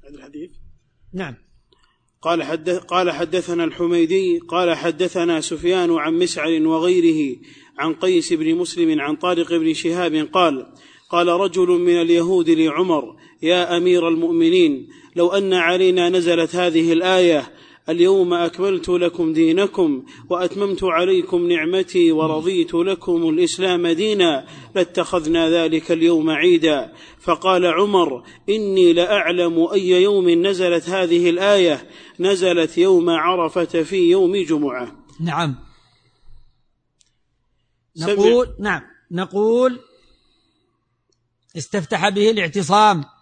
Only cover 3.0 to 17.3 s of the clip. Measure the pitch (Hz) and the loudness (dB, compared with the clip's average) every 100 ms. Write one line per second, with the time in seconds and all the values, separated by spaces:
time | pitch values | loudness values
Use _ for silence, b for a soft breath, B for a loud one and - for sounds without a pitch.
3 | 180 151 165 180 175 170 165 - 170 170 | -2 -4 -4 -4 -4 -4 -4 -4 -2 0
4 | 165 190 185 170 - 170 180 165 175 156 | 2 0 0 -2 -2 -2 0 0 -4 -2
5 | 180 180 170 165 156 156 170 185 175 165 | -4 -2 -2 -2 -4 -4 -2 0 0 0
6 | 151 165 180 170 151 165 156 160 175 180 | 0 -2 -2 -2 -2 0 0 0 2 2
7 | 165 156 143 120 B B B - 151 156 | 2 2 -2 -6 B B B -8 -6 -2
8 | 185 180 160 165 156 165 170 - 165 156 | 0 0 0 -2 0 -2 -4 -2 0 0
9 | 143 151 180 175 165 170 160 156 170 175 | -2 -4 -2 -2 -2 0 0 -2 -4 -2
10 | 175 156 151 185 175 135 117 - b b | -2 -2 -2 0 0 0 -10 -20 b b
11 | b 175 175 170 196 175 180 175 175 170 | b 0 0 0 0 0 0 2 2 0
12 | 165 170 170 185 165 160 160 147 185 160 | 2 2 2 0 2 2 2 0 0 0
13 | 117 - b b 156 180 175 175 180 175 | -2 -14 b b -2 0 0 -2 0 2
14 | 170 165 170 165 165 185 165 135 120 B | 0 -2 0 2 2 4 2 0 -10 B
15 | B 175 175 196 196 185 170 180 185 180 | B -2 0 0 0 0 0 2 2 2
16 | 175 185 170 170 165 175 180 165 165 165 | 0 0 0 0 -2 -2 0 0 0 0
17 | 185 185 180 | 0 2 4